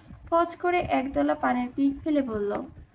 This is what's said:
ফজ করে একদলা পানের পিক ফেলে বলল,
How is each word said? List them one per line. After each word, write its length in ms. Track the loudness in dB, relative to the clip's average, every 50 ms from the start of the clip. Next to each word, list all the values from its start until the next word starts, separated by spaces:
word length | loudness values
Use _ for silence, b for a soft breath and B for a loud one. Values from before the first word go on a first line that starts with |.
| B B B B -6 0
ফজ 260 | 2 2 4 2 0
করে 240 | -2 0 2 2 2
একদলা 560 | 2 2 0 0 0 0 0 0 2 2 0
পানের 320 | 0 0 0 0 0 -2 -2 0
পিক 280 | 0 2 2 0 0 -2
ফেলে 180 | 0 0 2
বলল, 420 | 0 0 -2 -2 -2 -2 -2 -4 -6 -8 -12 -18 -20 -20